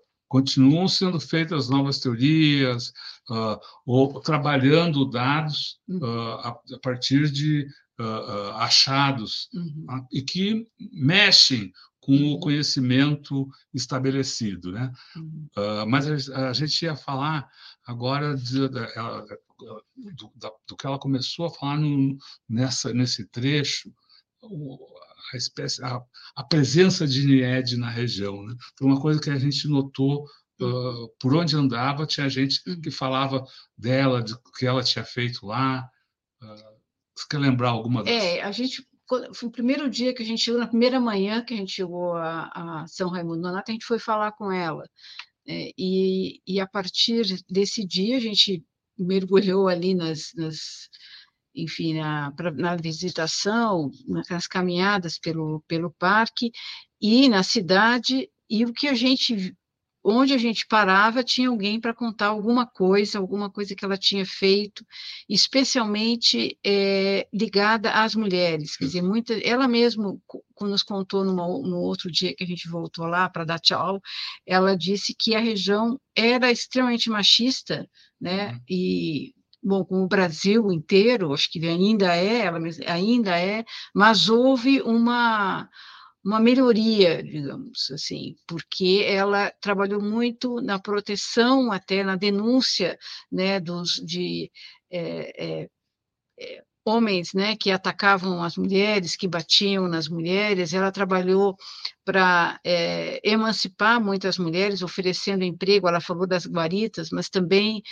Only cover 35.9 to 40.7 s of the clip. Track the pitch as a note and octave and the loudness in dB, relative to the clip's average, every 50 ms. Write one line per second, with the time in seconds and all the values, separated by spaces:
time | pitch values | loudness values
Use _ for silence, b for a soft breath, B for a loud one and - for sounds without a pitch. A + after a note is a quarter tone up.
35.9 | _ _ _ _ _ _ _ _ _ _ G#2+ G#2+ G#2+ G#2+ A2 A2 A2 _ _ _ | _ _ _ _ _ _ _ _ _ _ -20 -20 -20 -20 -20 -20 _ _ _ _
36.9 | _ _ _ _ _ - - - - C#3+ C#3 C#3 B2+ B2 B2 B2 A#2 A2+ A2+ A#2 | _ _ _ _ _ -16 -10 -6 -4 0 2 2 2 2 0 0 -2 -2 -2 -2
37.9 | B2 A2+ G2+ A3+ A#3 A#3 G3+ F3 F3 - - G3+ G3 A3+ B3+ C4 - - C4 _ | -2 -2 0 0 0 0 0 0 -2 -2 -4 -6 -6 -4 -6 -6 -6 -10 -16 _
38.9 | _ _ _ _ B3+ B3 - - F#3 - B3 A#3 - - A#3 B3 C#4 D4 D4+ C4 | _ _ _ _ -6 -4 -4 -8 -14 -10 -10 -10 -6 -2 0 0 0 0 -2 -4
39.9 | G3+ - A#3+ B3+ B3 B3 A3+ A3 A3+ A3+ - A#3+ A#3 A#3+ A#3 A#3 | -4 -2 -2 -2 -2 -4 -6 -6 -4 -2 -2 0 0 0 0 0